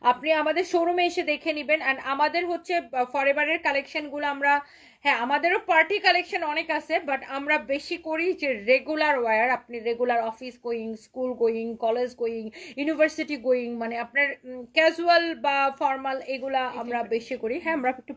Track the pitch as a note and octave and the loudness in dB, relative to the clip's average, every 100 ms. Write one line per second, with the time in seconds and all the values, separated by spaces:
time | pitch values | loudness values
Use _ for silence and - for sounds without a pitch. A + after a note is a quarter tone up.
0 | B3 A#3+ D4+ D#4 D4+ D#4 F4+ F4 E4+ F4+ | 4 2 2 2 4 0 2 2 2 2
1 | F4 F4 D#4 D4 E4 D4+ C#4 D#4 C4 C4 | 2 0 -2 -2 -2 -4 0 0 0 -2
2 | C4 C#4 D4+ E4 F4 E4+ E4+ F4 B3 B3+ | -2 0 2 2 -2 -4 -2 -2 -2 -4
3 | B3 C#4 C#4 C#4+ D4 E4 D#4 C#4 C#4 D#4 | -2 0 2 2 2 0 0 -2 -4 -8
4 | D4 C#4+ D4 C#4 C#4+ C#4+ - - - _ | -6 -4 -4 0 2 2 0 -20 -20 _
5 | C#4+ A#3+ B3 C#4+ E4+ F#4+ - E4 D#4+ G4+ | 0 0 2 2 2 2 4 4 4 2
6 | F#4+ F4+ F4 G4 D#4 D#4 D#4+ D#4 D4+ E4 | 4 2 0 -4 -2 -4 -2 -4 -2 -2
7 | D4+ C4 - C4+ C#4+ D4+ - C#4+ - E4+ | -2 -6 -4 -8 0 -2 0 -6 -4 -8
8 | D#4+ D#4+ F4 - D4 A3 G3+ C4+ C4+ D#4 | -4 -2 -2 0 -2 -2 2 2 2 0
9 | D4+ C4+ A#3 A3 B3 A#3+ - A#3+ A3 A#3 | 2 2 2 2 2 0 -4 -6 -4 0
10 | B3 A#3 A3+ A3 B3+ A#3 A#3+ A#3 A3+ A3 | 2 2 -2 -6 -14 -10 -6 -6 -6 -10
11 | - B3+ B3+ B3 A#3 A3+ A3+ A3+ A3+ A#3 | -12 -6 -4 2 0 2 -4 -2 -2 0
12 | B3 B3 A#3 A3+ A3 F4 F4+ C4 C#4+ D4 | -2 -4 -4 -4 -8 -14 -14 -4 -2 2
13 | D#4 D#4 C4 C#4+ A#3+ B3+ A#3+ A#3 A3+ A#3 | 2 2 -6 -4 0 0 0 -6 -6 -6
14 | A#3 C#4 C#4+ C#4 B3+ B3+ A#3+ D#4+ D#4+ E4 | -2 0 0 -2 -12 -14 -2 4 4 4
15 | E4+ E4+ E4+ C#4+ C#4 C#4 C#4 C4+ D4 C4+ | 4 4 4 0 0 2 0 2 -2 0
16 | C4+ C4 B3 C4 C4+ C4 B3+ - A#3+ A#3+ | -4 -6 -6 -6 -2 -2 -2 -6 -4 -4
17 | A3+ A3+ A3+ A#3+ A3 C#4+ E4 D#4+ B3+ B3+ | -2 -4 -4 -6 -4 -2 -2 0 0 -2
18 | - | -12